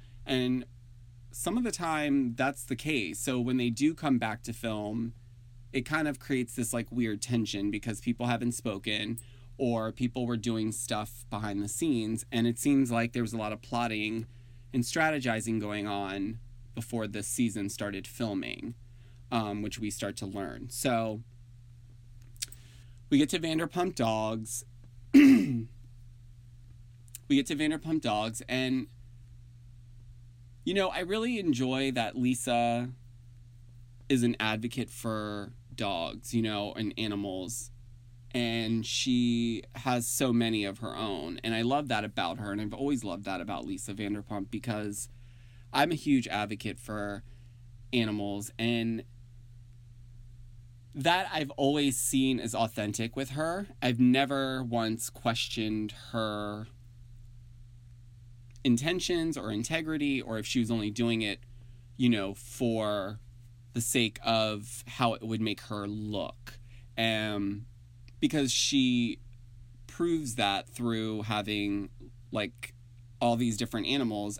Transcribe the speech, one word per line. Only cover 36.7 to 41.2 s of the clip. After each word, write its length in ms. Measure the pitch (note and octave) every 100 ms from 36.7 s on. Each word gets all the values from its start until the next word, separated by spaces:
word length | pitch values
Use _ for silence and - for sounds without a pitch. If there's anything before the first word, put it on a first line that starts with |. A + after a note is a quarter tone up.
and 200 | - G#2+ -
animals, 720 | A2 G2+ G2+ F#2 F2+ - - - - - - - -
and 520 | B2 A#2+ A#2 A2 A2+
she 800 | A2+ - - B2 A#2+ A#2 A#2 A2 - -
has 320 | B2+ B2 A#2+
so 240 | - C3+
many 320 | A#2 A#2 A2
of 140 | G2+ G#2
her 180 | A2+ B1
own, 420 | G#2+ F#2